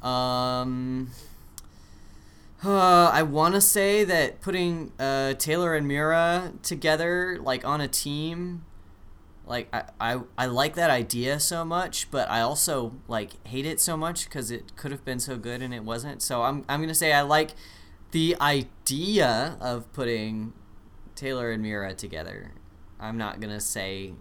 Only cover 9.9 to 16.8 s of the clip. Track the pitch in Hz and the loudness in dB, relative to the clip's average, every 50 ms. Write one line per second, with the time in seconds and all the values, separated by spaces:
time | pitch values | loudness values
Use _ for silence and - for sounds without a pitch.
9.9 | - - 107 113 123 113 - - - - 127 127 123 123 139 156 156 170 170 160 | -10 -6 -4 -2 -2 -4 -6 -10 -6 -4 -4 -2 0 0 0 0 0 2 2 4
10.9 | 139 123 113 - - 120 120 131 143 151 147 - 175 170 165 165 165 180 185 - | 4 2 2 -2 -2 -2 0 0 0 0 0 -2 -2 -2 -4 -2 -2 -2 -2 -2
11.9 | - - - - - 135 117 - 101 113 117 123 147 147 - - 151 135 120 113 | -4 -6 -8 -4 -2 -2 -2 0 2 2 2 2 2 0 0 0 0 -2 -2 -4
12.9 | 120 - - - 117 110 104 - - - - 104 120 131 135 156 156 - - - | -8 -12 -10 -4 -4 -4 -4 -4 -12 -16 -14 -8 -6 -4 -4 -4 -2 -2 0 0
13.9 | 165 156 156 165 170 - - - - 147 127 110 120 113 98 - - - - 147 | 0 -2 -2 -4 -4 -6 -8 -6 -8 -8 -6 -6 -6 -8 -10 -12 -16 -10 -8 -8
14.9 | 139 135 - - 127 123 120 139 131 120 104 120 120 123 131 127 123 117 107 110 | -8 -8 -6 -6 -6 -4 -4 -6 -6 -8 -6 -8 -6 -6 -6 -8 -8 -8 -6 -6
15.9 | 113 117 117 147 139 - - - 135 120 117 131 139 143 135 - 139 147 | -6 -6 -6 -8 -8 -6 -4 -2 0 2 2 0 0 -2 -4 -4 -2 -2